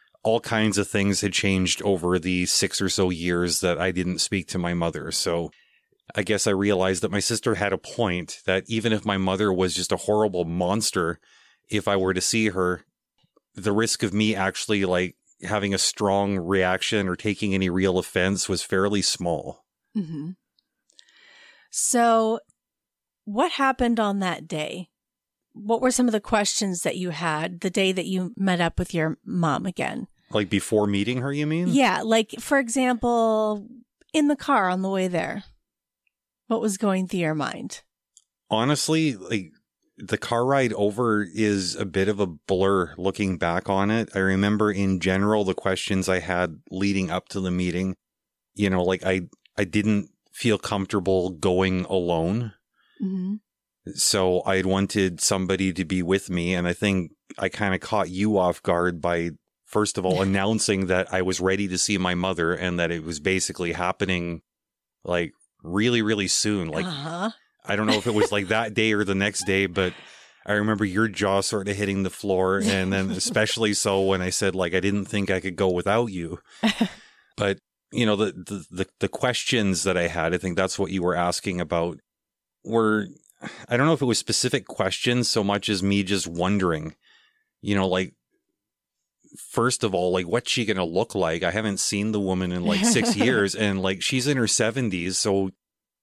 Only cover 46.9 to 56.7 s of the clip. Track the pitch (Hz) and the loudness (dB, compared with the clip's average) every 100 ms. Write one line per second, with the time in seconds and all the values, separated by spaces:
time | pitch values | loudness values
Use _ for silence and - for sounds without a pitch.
46.9 | 98 92 90 - 101 92 90 90 87 95 | 0 0 -4 -6 -4 -2 0 -2 -2 -4
47.9 | 90 _ _ _ _ _ - 101 92 90 | -6 _ _ _ _ _ -2 0 2 0
48.9 | 95 95 95 87 - _ - 98 107 104 | 0 0 -2 -4 -14 _ -4 -2 0 2
49.9 | 104 - _ _ - 120 104 - 104 95 | 0 -2 _ _ -4 0 0 0 -4 0
50.9 | 104 90 95 90 82 95 92 95 92 92 | 0 2 2 0 0 2 2 2 2 0
51.9 | 95 87 85 82 110 117 - _ _ _ | 0 0 0 0 -2 -4 -10 _ _ _
52.9 | - 190 190 185 208 - _ _ _ - | -8 -6 -4 -4 -6 -10 _ _ _ -12
53.9 | - - 104 92 90 98 95 92 95 98 | -4 0 2 2 2 2 0 2 0 0
54.9 | 104 95 85 - 98 95 95 95 90 82 | 0 0 0 -2 0 0 0 0 -2 -2
55.9 | 92 87 98 - 90 85 92 87 | -2 0 0 0 -2 -2 0 -2